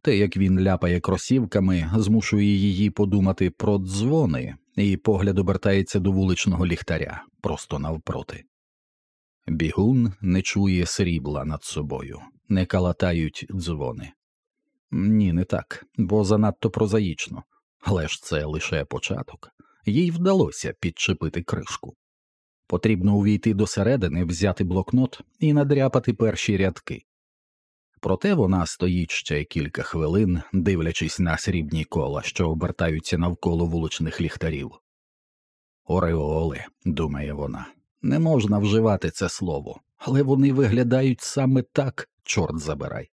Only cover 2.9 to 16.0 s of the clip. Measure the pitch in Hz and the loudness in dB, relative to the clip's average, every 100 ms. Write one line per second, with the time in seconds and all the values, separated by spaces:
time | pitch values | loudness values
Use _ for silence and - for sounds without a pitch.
2.9 | - 101 101 95 92 92 - 123 101 92 | 2 2 4 2 2 -2 0 0 0 -2
3.9 | 98 117 160 120 69 67 - _ - 101 | -2 0 2 0 -2 -6 -12 _ -2 0
4.9 | 95 - 95 101 95 92 92 104 98 92 | 2 0 2 2 2 0 0 2 2 2
5.9 | 101 95 95 95 90 - 85 90 85 - | 0 2 2 2 2 0 0 0 -2 -4
6.9 | 82 - - - _ - - - 71 73 | -4 -4 -10 -16 _ -6 -6 -6 -6 -6
7.9 | 80 - - - - - _ _ _ _ | -6 -8 -10 -10 -16 -18 _ _ _ _
8.9 | _ _ _ _ _ - 80 80 87 104 | _ _ _ _ _ -8 -2 -2 2 2
9.9 | 131 117 92 98 92 - 101 98 92 87 | 4 0 -2 0 0 0 0 2 2 0
10.9 | - 90 82 71 71 71 76 - 78 73 | -2 -2 -2 -4 -6 -6 -8 -8 -8 -6
11.9 | 67 67 - - _ _ 95 90 95 90 | -8 -10 -16 -20 _ _ -2 0 0 0
12.9 | 85 92 85 78 - - 98 82 78 65 | 0 0 0 -2 -6 -10 -8 -6 -6 -6
13.9 | 58 - _ _ _ _ _ _ _ _ | -8 -14 _ _ _ _ _ _ _ _
14.9 | - 101 110 98 85 92 - - - - | -2 2 4 4 2 0 -4 -4 -16 -10
15.9 | - | -4